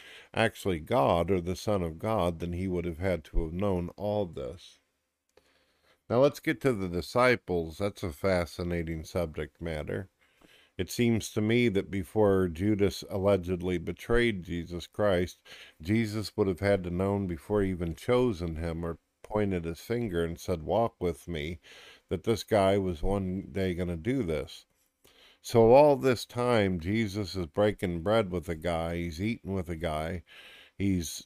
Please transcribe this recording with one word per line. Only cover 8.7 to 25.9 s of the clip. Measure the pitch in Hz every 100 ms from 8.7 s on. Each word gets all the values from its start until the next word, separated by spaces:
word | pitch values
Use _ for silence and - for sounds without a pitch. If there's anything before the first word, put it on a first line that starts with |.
| 87 82 80
subject | 78 92 82 78 76 _
matter. | 82 78 76 98 95 _ _ _ _ - _ -
It | 90
seems | - 120 110 -
to | -
me | 107 120 120
that | 98 98
before | 98 90 110 104 95 92
Judas | 80 101 107 98 - -
allegedly | 98 98 98 87 90 90 90
betrayed | 82 87 - 120 120 98
Jesus | 80 85 82 87 -
Christ, | - 104 90 90 - - - - _
Jesus | 80 113 110 110 101 -
would | 98
have | 87
had | 101 98 87
to |
known | 87 98 101 95
before | 82 - 104
he | 98
even | 87 85
chosen | 78 - 123 127 87 87 80
him | 85 82 85
or | 82 _ _
pointed | - 107 101 92 82
his | 85
finger | - 120 117 85
and | 85 85
said, | - 87
"Walk | 78 98 117 -
with | 90 82 -
me," | 82 76 90 - - - - _
that | 92
this | - 110 -
guy | 107 98 101
was | 92 85
one | - 101 92 92 -
day | 95 95
gonna | 85 87 85
do | 82 135
this. | 90 76 - - _ _ _ _ _ _ - _
So | - 120 113
all | 131 151